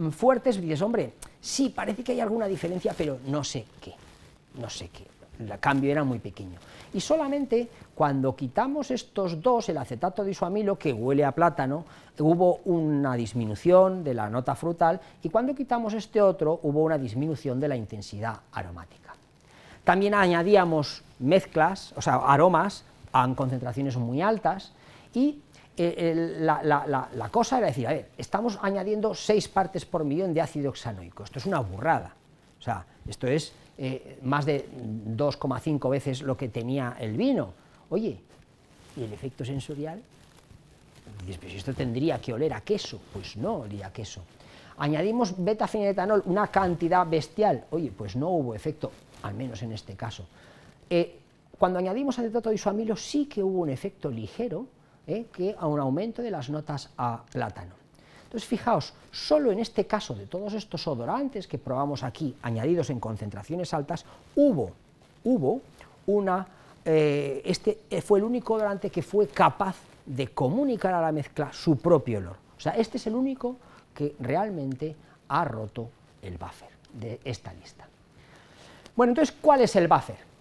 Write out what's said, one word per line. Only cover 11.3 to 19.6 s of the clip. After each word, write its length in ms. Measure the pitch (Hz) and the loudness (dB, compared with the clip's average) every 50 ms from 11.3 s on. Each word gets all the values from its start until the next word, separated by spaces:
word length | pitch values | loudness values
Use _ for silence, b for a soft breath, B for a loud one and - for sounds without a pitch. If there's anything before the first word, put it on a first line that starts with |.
plátano, 540 | - 160 170 170 151 160 135 131 143 170 - B B B B B B | 4 4 4 4 4 2 -2 -2 -2 -4 -6 B B B B B B
hubo 440 | - 151 160 170 170 185 180 170 - - | 2 4 4 6 6 6 4 4 2 2
una 480 | 196 170 165 156 151 147 139 139 135 123 | 2 2 2 4 2 2 2 2 2 0
disminución 920 | 120 117 104 - 120 113 107 104 - - 170 180 185 190 190 190 185 160 | 0 -2 -2 -2 -2 -2 -2 -2 0 4 8 8 10 8 8 4 -2 -4
de 120 | 139 120 | -2 -2
la 160 | 113 107 104 | -2 -2 -2
nota 240 | 113 127 127 139 135 | -2 -2 0 -2 -2
frutal, 440 | - 160 170 165 - 175 165 180 175 B B B B | -2 -2 -2 2 4 4 4 4 0 B B B B
y 80 | - 165 | -6 0
cuando 240 | - 220 247 277 269 | 0 0 0 0 -2
quitamos 400 | 294 254 - 247 233 226 208 220 | -4 -2 -2 -2 -2 -2 -2 -4
este 300 | 214 - - - 208 202 | -6 -4 0 4 6 6
otro, 360 | 190 175 - 156 156 170 - - | 6 6 4 2 2 2 0 0
hubo 180 | 147 143 151 | 0 2 4
una 160 | 156 160 160 | 4 4 2
disminución 640 | 143 131 110 104 131 151 160 147 - - 135 123 131 | 0 -2 -2 -2 -2 -2 -2 -2 -2 -4 -4 -2 0
de 80 | 151 | 0
la 80 | 147 135 | -2 -2
intensidad 640 | 117 104 - 110 104 101 - 104 101 110 113 107 - - - | -4 -6 -8 -10 -12 -12 -12 -8 -6 -6 -6 -6 -8 -12 -12
aromática. 600 | - 107 95 87 85 78 85 - - - - - - - _ _ _ _ B B B B | -10 -8 -8 -8 -10 -14 -16 -18 -20 -20 -20 -20 -20 -20 _ _ _ _ B B B B